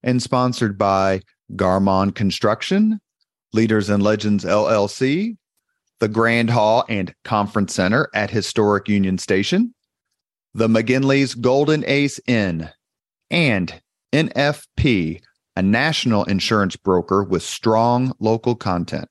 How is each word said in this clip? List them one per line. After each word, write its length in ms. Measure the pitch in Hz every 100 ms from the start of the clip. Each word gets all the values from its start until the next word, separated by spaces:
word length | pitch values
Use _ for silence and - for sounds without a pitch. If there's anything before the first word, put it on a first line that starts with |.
| 127
and 160 | 123
sponsored 560 | - 127 127 117 113 98
by 440 | 101 98 98 95 - _ _ 92
Garmon 580 | 92 95 98 95 98
Construction, 880 | - 98 - 107 113 - 196 214 214 _ _ _ _ _
Leaders 360 | 107 113 107 98
and 140 | 104
Legends 400 | 101 107 107 101
L 240 | 90 104 78
L 220 | 107 101
C, 480 | - 131 156 220 214 _ _ _ _ _ _
the 80 | 110
Grand 400 | 107 113 117 117
Hall 340 | 113 107 113 -
and 260 | 107 92 -
Conference 500 | - 107 101 110 95
Center 360 | - 92 117 -
at 160 | 107 101
Historic 600 | 107 - - 104 101 101
Union 280 | 101 95 92
Station, 560 | - 98 101 185 240 _ _ _ _ _ _ _ _
the 140 | 110 113
McGinley's 680 | 113 113 131 135 139 135 -
Golden 500 | 123 135 147 151 -
Ace 320 | 139 143 - -
Inn, 420 | 120 98 82 80 _ _ _ _ _ _
and 500 | 170 151 101 85 - _ _ _
N 180 | 143 165 -
F 320 | 143 147 - -
P, 460 | 139 107 80 82 _ _ _ -
a 60 |
national 640 | 95 113 151 156 127 107 -
insurance 500 | 98 - 110 95 -
broker 480 | - 90 85 98
with 180 | 98 92
strong 680 | - - - 110 117 120 127 -
local 360 | 107 113 123 120
content. 520 | 107 87 87 80 80